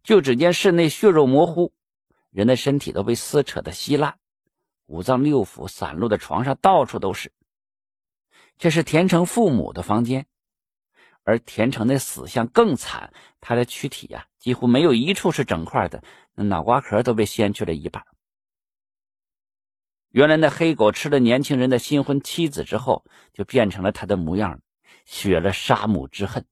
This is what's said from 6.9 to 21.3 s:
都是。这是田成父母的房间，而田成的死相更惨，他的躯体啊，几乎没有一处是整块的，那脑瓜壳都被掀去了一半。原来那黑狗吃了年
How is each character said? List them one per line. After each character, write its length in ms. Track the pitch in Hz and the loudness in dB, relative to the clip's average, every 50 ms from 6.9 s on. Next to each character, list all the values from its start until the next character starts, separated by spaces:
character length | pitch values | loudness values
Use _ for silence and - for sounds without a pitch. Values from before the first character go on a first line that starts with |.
| - | -6
都 160 | 101 - 95 98 | -6 -6 -6 -6
是。 180 | - - - _ _ _ _ _ _ _ _ _ _ _ _ _ _ _ _ _ _ _ _ _ _ _ _ _ | -6 -12 -16 _ _ _ _ _ _ _ _ _ _ _ _ _ _ _ _ _ _ _ _ _ _ _ _ _
这 140 | _ - 170 | _ -2 0
是 100 | 151 170 | 0 0
田 260 | 156 - 143 156 180 | -2 2 2 2 2
成 180 | 185 180 165 180 | 4 2 2 0
父 260 | 170 - 233 233 180 | 0 0 0 2 2
母 200 | 135 101 67 - - | 2 0 -2 -4 -8
的 100 | 87 90 | -10 -4
房 200 | - 104 113 120 | -2 0 0 0
间， 220 | 117 131 135 139 _ _ _ _ _ _ _ _ _ _ _ _ _ _ _ _ _ _ _ _ | 0 -2 -4 -6 _ _ _ _ _ _ _ _ _ _ _ _ _ _ _ _ _ _ _ _
而 140 | 98 110 117 | -2 -2 -2
田 300 | _ - - - 110 135 | _ -8 -4 -2 -2 -2
成 160 | 135 123 107 | -2 -2 0
的 140 | 123 139 135 | 0 0 0
死 260 | - - - - 64 | -2 -6 -12 -14 -14
相 200 | - - 123 113 | -6 -4 -4 -4
更 280 | 120 _ 226 233 208 139 | 0 _ 2 2 2 0
惨， 380 | - - - - 57 - - _ - - _ _ _ | -4 -6 -12 -12 -14 -14 -16 _ -20 -20 _ _ _
他 120 | - - 120 | -4 -2 0
的 120 | 120 123 | 0 0
躯 240 | 120 - - - 139 | -2 -6 -10 -10 -10
体 220 | - - - - - | -10 -12 -16 -16 -16
啊， 120 | 110 - _ _ _ | -18 -18 _ _ _
几 140 | - 120 123 | -4 -4 -4
乎 120 | - 131 | 0 2
没 160 | 120 120 135 | 2 4 6
有 120 | 170 170 123 | 6 4 4
一 200 | 113 123 175 196 | 4 2 -2 -2
处 180 | - - 185 | -2 -2 -2
是 120 | 151 - 131 | -2 -2 -2
整 200 | - 101 82 82 | -2 -2 -4 -4
块 220 | - - 131 98 82 | -4 -2 -2 -2 -2
的， 120 | - - _ - - _ _ _ _ | -6 -14 _ -20 -20 _ _ _ _
那 100 | - 101 | -4 -4
脑 180 | 101 95 82 76 | -2 -2 -2 0
瓜 160 | 110 120 135 | 0 0 0
壳 240 | - - 104 107 120 | 0 0 0 0 0
都 100 | 127 117 | 2 0
被 120 | 107 107 | 0 -2
掀 280 | - - - 107 101 101 | -2 0 -2 -2 -2 -2
去 120 | - 107 | -4 -6
了 80 | - 82 | -6 -6
一 160 | 73 73 - | -8 -8 -12
半。 140 | - - - _ _ _ _ _ _ _ _ _ _ _ _ _ _ _ _ _ _ _ _ _ _ _ _ _ _ _ _ _ _ _ _ _ _ _ _ _ _ _ _ _ | -12 -14 -18 _ _ _ _ _ _ _ _ _ _ _ _ _ _ _ _ _ _ _ _ _ _ _ _ _ _ _ _ _ _ _ _ _ _ _ _ _ _ _ _ _
原 160 | - 120 143 | 2 4 4
来 100 | 151 156 | 6 6
那 120 | 156 160 143 | 4 4 2
黑 240 | 143 - 165 165 151 | 2 0 0 0 2
狗 180 | - 110 104 | 4 2 2
吃 180 | 104 - - - | 2 0 -2 0
了 100 | 147 139 | 2 4
年 240 | 123 117 | 4 4